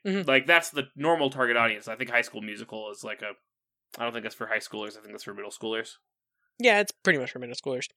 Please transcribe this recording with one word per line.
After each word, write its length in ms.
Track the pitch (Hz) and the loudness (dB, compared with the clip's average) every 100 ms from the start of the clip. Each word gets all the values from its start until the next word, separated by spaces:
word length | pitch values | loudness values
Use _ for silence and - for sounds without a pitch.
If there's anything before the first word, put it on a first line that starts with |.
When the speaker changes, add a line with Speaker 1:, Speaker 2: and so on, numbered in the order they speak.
| 196 | -2
Speaker 1:
Mm-hmm. 220 | 196 160 | 0 4
Speaker 2:
Like, 180 | 135 - | 4 8
that's 220 | 170 165 | 6 4
the 140 | 147 135 139 | -4 -6 -2
normal 340 | 156 165 139 | 2 2 2
target 260 | 131 123 120 | 2 2 4
audience. 320 | 117 107 113 | 4 2 -6
I 80 | 110 | -8
think 140 | 117 | 0
High 100 | 120 | 0
School 220 | 117 120 | 0 -6
Musical 480 | 107 104 113 110 107 | -10 -10 -12 -10 -10
is, 120 | 101 | -10
like, 200 | 110 104 | -12 -10
a, 100 | 104 - _ _ _ _ _ - | -10 -12 _ _ _ _ _ -2
I 60 | |
don't 80 | 117 | -2
think 100 | 117 | -4
that's 120 | 107 | -8
for 120 | - 110 | -8 -4
high 120 | 110 | -4
schoolers. 320 | - 107 107 107 | -4 -8 -8 -12
I 20 | |
think 120 | 107 | -16
that's 120 | 101 | -14
for 80 | - | -12
middle 180 | 101 101 | -12 -12
schoolers. 420 | - 110 110 110 - _ _ _ _ _ - | -8 -4 -4 -6 -14 _ _ _ _ _ 2
Speaker 1:
Yeah, 180 | 240 208 | 4 6
it's 120 | 202 | 2
pretty 260 | - 190 147 | 0 2 2
much 120 | 120 | -2
for 80 | 127 | -8
middle 160 | 120 123 | -12 -8
schoolers. 300 | 139 127 - | -6 -6 -6